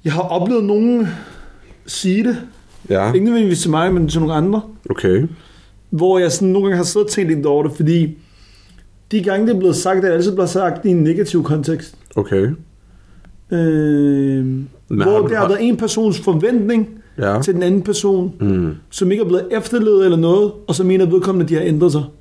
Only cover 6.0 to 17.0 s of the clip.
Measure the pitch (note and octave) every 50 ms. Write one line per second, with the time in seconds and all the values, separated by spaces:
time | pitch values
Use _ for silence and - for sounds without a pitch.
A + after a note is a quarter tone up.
6 | F3 F#3 F#3+ F#3 F3+ E3 E3+ - G3 F#3 F#3 G3+ G3 G3 F#3 F3 F3 F3 - G#3
7 | G#3 G#3 - G#3+ G3 D#3+ D#3+ D3 C#3+ D3+ C#3+ D3 D3+ D3 - - D#3+ D3+ E3+ E3+
8 | E3 D#3 D#3+ - - _ - - - - - - - - - - - - _ _
9 | _ _ A3 G#3+ F3 G3+ F#3+ G3 A3 A#3 A#3 F#3 F#3 F3+ - - - F#3 F#3+ F#3+
10 | F#3 F#3+ E3+ F3 F3 G#3 F#3+ F#3+ F3+ E3+ F3 F#3 F#3+ F3 - - - G3+ F3+ E3+
11 | D3+ D#3 E3+ F#3+ G3+ - - E3+ C#3 - D3+ D3+ C3+ D#3+ E3 D#3+ - - - -
12 | - - - - G2 - G2+ F#2+ G2 A#2+ D#3+ D#3+ - - - _ _ - - -
13 | - - - - - - - - - - F3+ E3+ E3 E3 D#3 D#3 D3+ D3+ D3 C#3+
14 | C#3+ C#3+ C#3+ C#3 C#3 C#3 C3+ C3+ C3 C3 C3 C3 C#3 C3+ - - _ - - G#2
15 | G2+ F#3+ - G#3+ G#3 - A3+ G#3+ G3+ F#3 G3 G3+ A3+ A#3+ A3+ - A3+ G#3 - A3
16 | A3+ G#3+ F3+ E3+ - G3+ F3 D#3 F3 A#3 B3 A#3 G3+ G#3 A#3+ A3+ G#3+ - - -